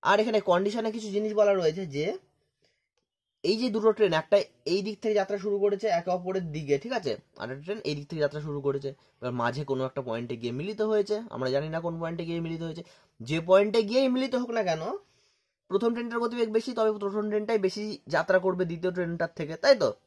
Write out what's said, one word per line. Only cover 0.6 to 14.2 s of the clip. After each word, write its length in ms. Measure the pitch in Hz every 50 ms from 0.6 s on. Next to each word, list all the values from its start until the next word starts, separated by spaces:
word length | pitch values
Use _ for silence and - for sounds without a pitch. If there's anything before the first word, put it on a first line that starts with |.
| 190 208 208 240 220 226
কিছু 180 | 214 233 214 214
জিনিস 220 | 196 208 214 214 214
বলা 200 | 202 208 208 196
রয়েছে 320 | 190 175 156 156 185 190
যে 200 | 165 135 143 151 185 349 381 _ _ _ _ _ _ _ _ _ _ _ _ _ _ _ _ _ _ _ _ _ _ _ _ _
এই 140 | - 208 220
যে 120 | 247 254
দুটো 220 | 202 220 208 220
ট্রেন, 220 | 214 - 214 185 170
একটা 240 | 156 - _ - 202 - - _ _ _
এই 160 | - 170 196
দিক 200 | 196 208 208 -
থেকে 140 | - 226 214
যাত্রা 220 | 208 190 190 202 196
শুরু 220 | 180 208 202 202
করেছে 280 | 196 208 202 196 226 220
একে 240 | 190 170 175 185
অপরের 400 | 180 180 175 180 190 190 180 165
দিকে, 260 | 151 156 156 139 143 139
ঠিক 160 | - 233 254
আছে? 240 | 233 180 139 110 - _ _ _ -
আর 140 | - 117
একটা 120 | 131 139 147
ট্রেন 160 | 175 208 226 -
এই 120 | - 147
দিক 100 | 147 143 -
থেকে 120 | - 160
যাত্রা 200 | 147 143 143 151
শুরু 200 | 147 156 147 143
করেছে, 280 | 139 139 139 139 135 139
এবার 420 | 139 _ _ _ _ _ - 123
মাঝে 340 | 120 123 117 120 123 139 151
কোনো 200 | 139 135 131 127
একটা 160 | 131 - -
পয়েন্টে 340 | 131 123 113 113 120 120 123 117
গিয়ে 140 | 113 120
মিলিত 300 | 120 131 156 196 214 208
হয়েছে, 400 | 214 214 220 214 202 196 208 208 233 226
আমরা 200 | - - 131 127
জানি 200 | 127 139 147 156
না 100 | 160 165
কোন 200 | 165 170 165 165
পয়েন্টে 260 | 165 165 165 170 170
গিয়ে 140 | 165 170 170
মিলিত 220 | 165 165 165 160
হয়েছে। 220 | 165 165 156 170 170 - - _ _ _ _ _
যে 220 | 113 117 151 165
পয়েন্টে 400 | 165 175 185 190 202 214 202 233 220
গিয়েই 260 | 202 226 254 269 262
মিলিত 260 | 247 254